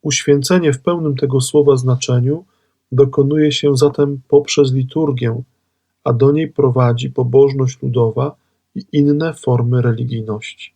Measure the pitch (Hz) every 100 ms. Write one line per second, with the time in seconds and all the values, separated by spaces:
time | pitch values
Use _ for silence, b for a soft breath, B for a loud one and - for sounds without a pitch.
0 | 156 139 - 143 131 180 160 131 - 175
1 | 156 135 139 131 131 151 143 131 127 131
2 | - 123 123 156 185 _ _ _ _ 123
3 | 139 139 139 151 151 143 147 135 147 147
4 | 143 139 _ 143 147 - 135 131 127 156
5 | 151 123 120 117 - _ _ _ _ _
6 | 127 120 135 147 160 - 139 127 123 117
7 | 131 127 123 135 139 135 131 - 131 120
8 | 117 113 143 - _ _ _ - - 147
9 | 143 147 165 160 - 120 120 123 120 113
10 | 123 117 110 107 - - -